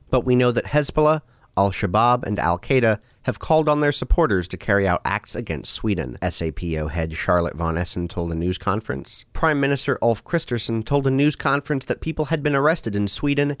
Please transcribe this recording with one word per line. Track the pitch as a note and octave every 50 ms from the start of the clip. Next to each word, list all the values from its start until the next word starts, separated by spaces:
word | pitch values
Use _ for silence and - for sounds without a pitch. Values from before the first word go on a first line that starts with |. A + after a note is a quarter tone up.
| _ -
but | - B2+ G2+
we | B2+ B2
know | B2 B2+ B2 A#2
that | A#2 -
Hezbollah, | - - D3+ D3 - - - D3+ D3+ D#3 D#3 - _ _ _ _ _ -
Al-Shabaab, | - G2 G2 F#2 - - F#2 F2 G#2 A#2 A#2+ B2 B2 -
and | - G#2 F#2+
Al-Qaeda | - E2 F2 F2+ - - C#3 C3 A#2 A2+ G#2+ G2+ _ _ _ _ -
have | - A#2+ -
called | - - E3 D#3+ D#3 D3+
on | D3 D3
their | D3 D3 C#3+
supporters | - - - - - E3 C3+ G#2 F#2 F2 -
to | -
carry | F2+ - - G2+ G2+ G2 F#2+
out | F2 - -
acts | - F#2+ G#2 - - -
against | - A#2 - E2 C#2+ - - -
Sweden, | - - A2 G2+ E2+ D#2 C2 A#1+ - -
sapo | E2+ - - E2+ D#2+ D2+ - - E2+ D#2+ D#2 D#2 D#2
head | D2+ E2+ E2 D#2+ D#2+
Charlotte | - - - F2+ F2 E2+ E2+ -
von | D#2+ E2+ E2 D#2+
Essen | E2 F2+ - - F2 F2 E2+
told | - - E2+ E2+ E2
a |
news | D#2+ E2+ F2+ F2+
conference. | - - G2+ F#2+ G#2+ - - C3+ - - - - - - _ -
Prime | - - D#3+ D3+ C#3+
Minister | C#3 C#3 C#3+ C3 - - C3+ -
Ulf | - A#2 A#2 - -
Kristersson | - - E3 - - A#2+ A#2 - - A#2 A2+ A2
told | - C#3+ C#3+ C3+
a | C3+
news | C3 C3+ C#3+ D3 C#3+
conference | - - D3+ C#3 C#3+ - - D3+ C3+ -
that | - - -
people | - E3 D#3 - D3+
had | - E3 D#3 C#3
been | D3 C#3+
arrested | C#3 C#3 D3+ E3 D#3+ - A#2 G2+
in | G2+ G#2
Sweden | G2 - - - C#3+ C#3+ C#3 C#3+ C#3+ C#3+ -